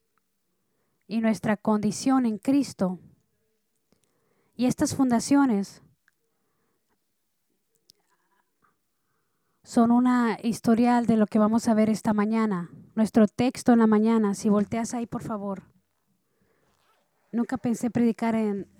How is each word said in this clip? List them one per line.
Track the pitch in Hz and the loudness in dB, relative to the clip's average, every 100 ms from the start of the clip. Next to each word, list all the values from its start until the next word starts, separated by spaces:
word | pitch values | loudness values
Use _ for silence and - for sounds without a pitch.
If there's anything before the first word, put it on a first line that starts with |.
| _ _ _ _ _ _ _ _ _ _ _ | _ _ _ _ _ _ _ _ _ _ _
y | 226 | -4
nuestra | 220 202 220 208 | -2 -2 -2 -2
condición | - 214 208 - 269 262 | 0 0 -2 -2 0 0
en | 240 214 | 0 -2
Cristo. | - 277 262 - 185 180 - _ _ _ _ _ _ _ _ _ _ _ _ _ _ | 0 0 -2 -2 -4 -4 -14 _ _ _ _ _ _ _ _ _ _ _ _ _ _
Y | - 247 | -4 -4
estas | - 302 | -2 -4
fundaciones | - 262 233 - 285 269 202 190 - _ _ _ _ _ _ _ _ _ _ _ _ _ _ _ _ _ _ _ _ _ _ _ _ _ _ _ _ _ _ _ _ _ _ _ _ _ _ | 0 0 0 0 2 2 0 -4 -12 _ _ _ _ _ _ _ _ _ _ _ _ _ _ _ _ _ _ _ _ _ _ _ _ _ _ _ _ _ _ _ _ _ _ _ _ _ _
son | - 247 233 | -4 0 2
una | 240 247 247 233 190 | 4 2 0 0 -2
historial | 240 202 - 226 240 240 233 | -4 -4 0 2 4 2 2
de | 220 | 0
lo | 208 | 2
que | 220 | 2
vamos | 208 226 - | 2 0 0
a | |
ver | 214 220 | 2 2
esta | 214 226 | 0 -2
mañana. | 214 208 226 220 185 175 - - | 0 0 0 -2 -2 -6 -14 -10
Nuestro | - 220 240 214 | -4 0 4 2
texto | - 247 - - | 2 -4 0 2
en | 233 | 4
la | 220 | 6
mañana, | 214 220 226 208 | 4 2 2 0
si | 196 220 | -2 0
volteas | 208 202 226 233 | 0 0 -4 -6
ahí, | 247 | -8
por | 233 156 | -8 -10
favor. | 147 214 202 185 - _ _ _ _ _ _ _ _ _ _ _ _ _ _ _ _ | -8 -8 -8 -10 -14 _ _ _ _ _ _ _ _ _ _ _ _ _ _ _ _
Nunca | 233 226 262 | -6 -4 -4
pensé | 254 220 240 | -4 -4 -4
predicar | 233 240 - 226 226 | 0 0 0 -2 -2
en, | 214 196 - | -2 -4 -10